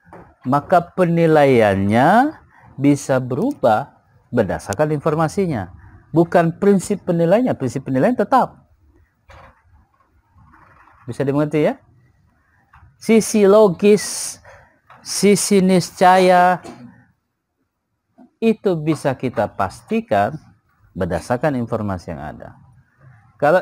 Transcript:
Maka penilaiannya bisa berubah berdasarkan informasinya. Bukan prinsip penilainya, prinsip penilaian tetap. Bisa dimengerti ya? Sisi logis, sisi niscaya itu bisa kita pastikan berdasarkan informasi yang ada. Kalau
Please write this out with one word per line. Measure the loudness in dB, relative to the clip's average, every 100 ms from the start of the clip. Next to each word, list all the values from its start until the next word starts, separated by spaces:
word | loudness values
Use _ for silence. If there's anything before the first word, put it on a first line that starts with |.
| _ -20 -20 _
Maka | -4 -4 0 -2 0
penilaiannya | -2 0 2 2 4 4 4 4 2 0 2 2 2 0 -4 _ _ -20
bisa | -4 0 0 -2 -4
berubah | -4 -4 -6 -2 0 0 -4 _ _ _ _
berdasarkan | -4 -2 -6 -6 -4 -4
informasinya. | -4 -4 -2 -2 -4 -6 -6 -8 -14 -20 -20 _
Bukan | -2 0 2 0 0
prinsip | 0 0 -2 -6 -4
penilainya, | -2 0 0 0
prinsip | -4 -6 -8 -6
penilaian | -2 0 -2
tetap. | 0 0 -2 -6 _ _ _ _ _ _ _ -20 -20 _ _ _ _ _ _ _ _ _ _ _ _ _ _ _ -12
Bisa | -6
dimengerti | -4 -2 -2 -2 -2
ya? | -4 _ _ _ _ _ _ _ _ _ _ -20 _
Sisi | 0 0 2 2 4
logis, | 6 4 2 2 2 0 -10 -12 -16 -20 -20 _ _ _ -20
sisi | -12 -2 2 2 2 2
niscaya | 2 2 -2 2 4 4 4 4 4 0 -6 -20 -20 _ _ _ _ _ _ _ _ _ _ _ _ _ _ _
itu | -2 0 -2 -2
bisa | -2 -2 -4
kita | -4 -6 -4 -4
pastikan | -4 -6 -8 -8 -6 -2 0 -2 -4 _ _ _ _ _ -8
berdasarkan | -6 -6 -4 -4 -2 -4
informasi | -6 -6 -6 -8 -10 -14
yang |
ada. | -14 -16 -20 -20 _ _ _ _ -20 -20 _ _
Kalau | 0 0